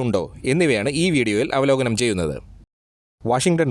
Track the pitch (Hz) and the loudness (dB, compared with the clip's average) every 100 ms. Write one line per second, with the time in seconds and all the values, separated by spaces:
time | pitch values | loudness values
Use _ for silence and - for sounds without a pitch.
0 | 123 98 78 - 127 151 165 110 117 147 | 2 -2 -4 -6 -2 2 2 0 0 0
1 | 185 151 113 104 135 135 139 135 123 113 | 0 2 2 0 0 0 2 2 0 0
2 | 120 92 80 67 - - - _ _ _ | 0 0 -2 -4 -12 -20 -20 _ _ _
3 | _ _ 113 127 175 165 151 | _ _ -2 0 2 2 0